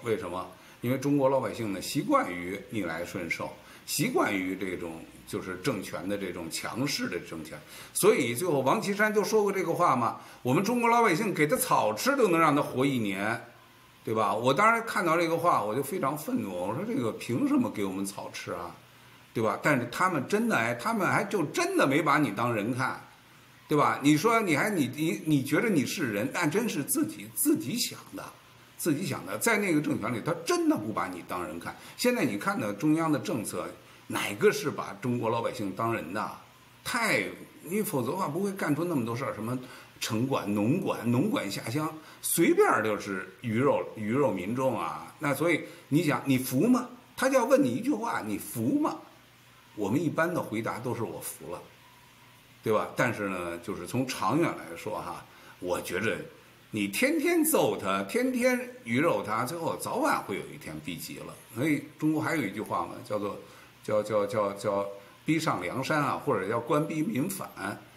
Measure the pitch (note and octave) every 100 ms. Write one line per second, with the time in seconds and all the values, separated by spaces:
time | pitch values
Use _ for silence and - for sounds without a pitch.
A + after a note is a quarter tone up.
0 | B2 G#2 F#2 F2+ F#2 - - - A#2+ C3
1 | C#3+ C#3+ C3+ C3+ A2+ F#2 A2 F#2 - C#3
2 | - C#4+ - F2+ F2 G2 - G#2+ F2 E2
3 | F2 G2 E2 - - - - - - -
4 | G3 D4 D4+ G2+ F#2 F#2+ F#2+ E2+ E2+ E2
5 | - - - G#2 F2 F2+ C#3+ G#2+ - D#2
6 | F2 G2+ G2 F2 E2 - - F#2+ C#3+ G3
7 | A#3+ F3 - D#3+ D3+ D3+ - - - -
8 | F#3+ A#3 B2 A#2+ F3+ C#3+ C3 G#3+ F#3 G3+
9 | G#3+ G#3 F#3+ A3 G3+ F#3+ E3 D3+ E3+ C3
10 | A2+ - - - B2 C#3 G3 B3 A#3 A#3+
11 | A3+ D#3+ A3 D#3 D3+ B3+ - C#3 A2 G#2+
12 | B3 C#4+ G#3+ E3 E3 C#3+ C#3+ A#2+ C#3+ C3
13 | G#2 F#2+ G#2 A#2+ - - - - - -
14 | - A2 G#2 G#2+ B2 C#3+ G#3+ A3+ A3+ A3
15 | F3 E3 E3 E3 E3+ C#3 G#2 A2+ C#3 B2
16 | C3+ D3 F#3+ B3 G#2 F2+ F#2 A#2+ G#3+ A3
17 | A#2 - - A#2+ C#4 D4 G#2+ G#2+ G2 F#2+
18 | G2 - G2+ - - F2+ F2 - - -
19 | - - - - A2 G2+ D#3 C#3 A#2 -
20 | F#3 D#3+ B2 G3+ A#3 D#3 A2+ A#2+ G#3+ A3+
21 | E3 C3 G3+ G#3 D3 - F#4 F#4 E3 C#3
22 | D#3 C#3+ C#3 G2+ A#2+ A2+ G2+ B2 C3 F#2
23 | - - - - - - - D3+ B2 A2+
24 | C#3 D3+ A3+ A3+ G#3 C#3 G#3+ G3 B2 B2+
25 | D#3+ - D#3 D3 A#2+ D#3 A#3 F3 A#2 -
26 | C3+ G2+ B2+ F#3 E3 F3 A#3 - C3+ -
27 | D4+ - G#2 - D4 D#4+ A#2 A3+ - -
28 | - F#2+ - - - - - - F3 C#3+
29 | F3+ - E2+ G#2+ A#3+ G#3+ G3+ D3+ D3 A#2
30 | G#2 A#2 - E3+ - F4 D#4+ D#4 G#2 F#2
31 | F#2 F2+ F2+ F2+ E2 E2 E2+ - - -
32 | A#3+ A#3+ D3 G2+ G3 G3+ G#2 G#2 D#3 D#3+
33 | D#3+ C#3 B2 C3+ F#2+ F#2+ D#2 - - -
34 | - G#2 G2+ G2+ G3 F3 D3+ G2 E2 G2
35 | B2+ A#2+ A#2 A#2 - - G2+ F#2 A#2 A2
36 | D#2+ G2+ F#2+ - - - - - - B3
37 | A3 C3+ F2+ - - - C#3+ G3+ G3+ C#3+
38 | A#2 F3+ F3 D3+ G3+ G3 F3 C#3+ F3 D3+
39 | A2+ A#2+ B2+ G2+ G#2+ B2+ B2+ - - -
40 | - A2 C3 A#2+ F#2+ G#2 G#2 F3 - -
41 | A2 A#2+ G3+ A3+ G2 G2+ - C3 D#3 D#3
42 | - - - - F#3 F4 G4+ A#2+ G#2+ G2+
43 | G#2 F#2+ F2+ - A#2+ A2 C#3 G#2 F2+ -
44 | G#2 B2 C#3 F#2 F2+ B2 C3 G#2+ E2 D#2
45 | D#2+ - C#3+ C#3 E3 D#3 - - - D3
46 | D#3+ B2 C#3 B2+ - C3 G#3+ B3+ - -
47 | - - C4 C4 B3 C#4 C3 B2 A#3+ A3+
48 | A#3 - G#3+ G2+ - A#2+ A2+ D4 D#4 -
49 | - - - - - - - - G2 C3
50 | D#3+ - E3 E3 - G#2+ A2 F2+ B2 G#2+
51 | G#2 D2+ - - D#2 E2+ - - - -
52 | - - - - - - A#2 G#2 F2+ -
53 | B2 G#2+ G2+ F#2 F2 E2+ - F2 F2 A#2+
54 | C3 - F#2+ C#3+ D3+ E2 D#2 E2 G#2+ F2
55 | D#2+ D#2+ - - - - F2+ F2 - F2
56 | G#2+ E2 D2 - - - - A2 G2+ -
57 | C4 D#4+ D4+ F4 D#4 A#3 C#3 G2 F#2+ G2
58 | - A#3 B3+ B3 B3+ B3 B3 - - A#2+
59 | D#3+ A2 G2 A2 B2+ E3+ D#3+ F2+ G#2 F3
60 | D4+ - - F#2 C#2 D2+ D#2+ D#2 D2+ E2
61 | - - D#2+ - - A2 D#3 C#3+ - -
62 | D#3 D#3 C3 D#3+ G#2+ G#2 G2+ G2 E2+ -
63 | A#2 G#2+ G2+ - - - - - - G#2+
64 | G#2 A2 G2+ A2 G2+ G2 A2 G2+ G2 -
65 | - - - D#3+ D#3 A2+ F2+ G2+ C3 D#3
66 | C#3 C3+ - A2+ F#2 A#2 - D3+ D#3 D#3+
67 | D3+ B2+ D3 - - - G2 A2 -